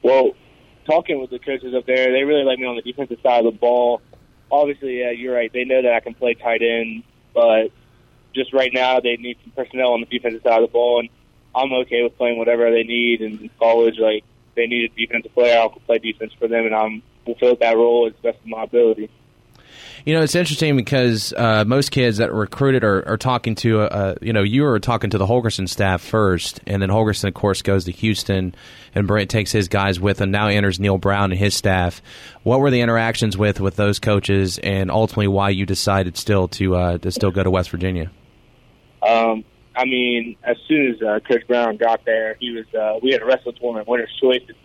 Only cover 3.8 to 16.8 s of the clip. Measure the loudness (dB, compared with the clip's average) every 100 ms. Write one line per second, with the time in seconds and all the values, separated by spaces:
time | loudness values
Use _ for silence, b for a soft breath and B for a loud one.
3.8 | 2 0 _ -20 _ _ _ 0 0 -2
4.8 | -8 -4 -4 -4 -4 -4 -2 -4 0 2
5.8 | 2 0 -2 -4 -4 -2 -2 0 0 0
6.8 | -4 -10 -16 _ _ 2 4 4 2 _
7.8 | _ _ _ _ _ -6 -2 0 0 0
8.8 | 2 2 0 -4 -8 -16 -14 -10 -8 -2
9.8 | 0 0 -2 -6 -6 -2 2 2 2 2
10.8 | 2 2 -2 _ _ _ _ -4 -2 -2
11.8 | -2 -2 -2 _ -4 0 0 2 2 2
12.8 | 0 -2 0 -2 -4 -10 -18 _ 2 4
13.8 | 2 2 0 0 _ _ _ -4 -2 -2
14.8 | -4 -6 -6 -6 -4 2 4 4 2 -4
15.8 | -2 -2 -2 -8 -12 -6 -2 0 0 0